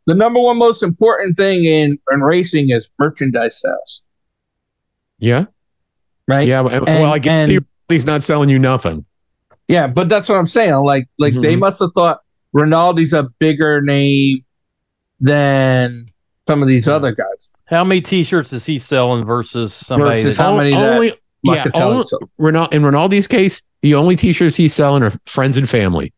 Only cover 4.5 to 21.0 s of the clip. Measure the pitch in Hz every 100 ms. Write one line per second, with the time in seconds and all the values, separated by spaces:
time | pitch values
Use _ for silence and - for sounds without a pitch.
4.5 | _ _ _ _ _ _ _ 113 120 202
5.5 | _ _ _ _ _ _ _ - 135 135
6.5 | 131 127 123 - 160 151 151 151 160 151
7.5 | 147 - _ _ 165 131 151 143 151 143
8.5 | 135 131 127 - 78 - _ _ _ _
9.5 | _ - 175 139 127 180 208 - 196 170
10.5 | 240 208 139 143 139 127 - 147 127 135
11.5 | 175 196 196 180 185 170 151 _ _ _
12.5 | 143 151 165 175 170 160 156 135 - 156
13.5 | 147 156 147 143 139 139 139 139 131 -
14.5 | _ _ _ _ _ _ _ 127 147 143
15.5 | 135 131 127 123 120 117 _ _ _ -
16.5 | 147 135 127 113 151 135 104 98 98 _
17.5 | _ _ 165 185 190 - 190 160 180 -
18.5 | 127 - 143 - 139 123 123 110 120 110
19.5 | 120 110 - - 127 143 113 139 - 147
20.5 | 147 143 135 - -